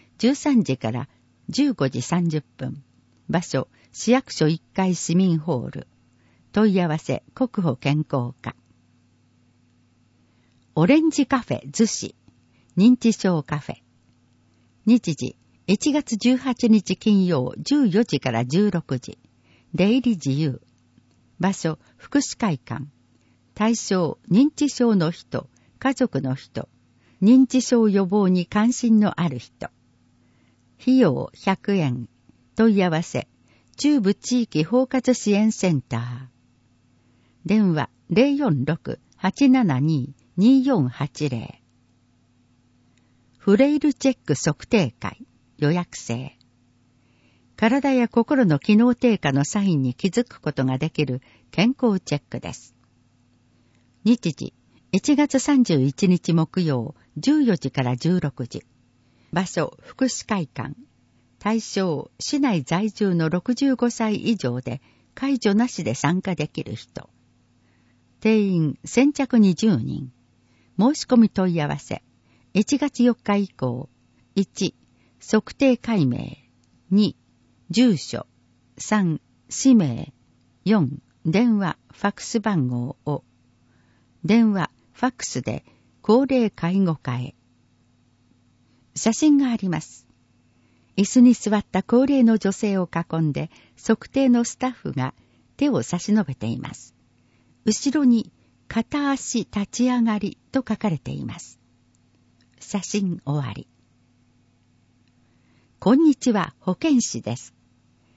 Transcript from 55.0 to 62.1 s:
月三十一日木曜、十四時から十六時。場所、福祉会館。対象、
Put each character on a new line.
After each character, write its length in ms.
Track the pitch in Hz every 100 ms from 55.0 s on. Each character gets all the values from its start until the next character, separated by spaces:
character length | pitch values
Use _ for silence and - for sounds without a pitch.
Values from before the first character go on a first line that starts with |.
| - 285
月 220 | 294 262
三 260 | - 277 240
十 160 | 151
一 260 | 135 - 196
日 240 | 175 -
木 300 | 165 160 -
曜、 340 | 165 127 120 - _ -
十 260 | 247 302
四 140 | 254 180
時 140 | 135
か 120 | -
ら 140 | 127 123
十 240 | 160 180
六 260 | 147 - 120
時。 160 | 113 - _ _ _ _ _ _
場 120 | 165 185
所、 320 | - 151 -
福 240 | - - 262
祉 200 | - -
会 220 | 202 151
館。 280 | - - 160 277 _ _ _ _ _
対 200 | 202 226
象、 500 | - 202 185 143 -